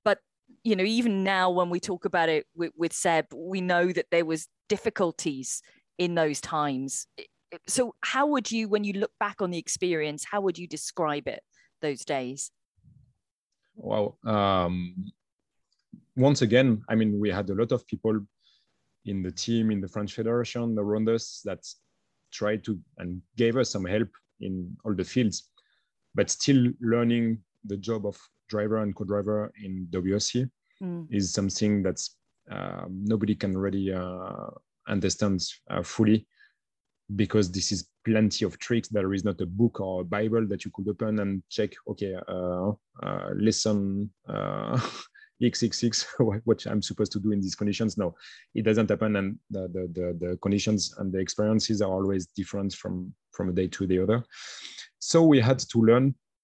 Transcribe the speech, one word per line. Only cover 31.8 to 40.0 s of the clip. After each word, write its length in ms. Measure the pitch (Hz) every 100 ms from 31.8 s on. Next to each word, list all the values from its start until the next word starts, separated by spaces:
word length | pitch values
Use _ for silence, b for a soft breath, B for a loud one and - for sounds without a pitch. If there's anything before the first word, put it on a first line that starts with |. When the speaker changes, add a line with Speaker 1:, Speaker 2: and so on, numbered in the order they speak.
Speaker 2:
that's, 340 | 92 87 - _ _ _ -
uh, 340 | 104 92 92 90
nobody 460 | 95 104 110 104 104
can 200 | 98 92
really, 380 | 98 98 95
uh, 540 | 92 90 90 92 50 52 - _ _ -
understand, 520 | 104 92 - 104 92 - - -
uh, 140 | 98
fully, 440 | 87 - 107 110 - b b b _ _ _ _ - 101
because 360 | 101 107 92
this 200 | 92 -
is 160 | 95 - _ -
plenty 400 | 110 107 - 101
of 120 | -
tricks. 280 | - 117 -
There 240 | 107 95
is 100 | 98
not 160 | 101 85
a 40 | 87
book 340 | 95 117 -
or 220 | 95 90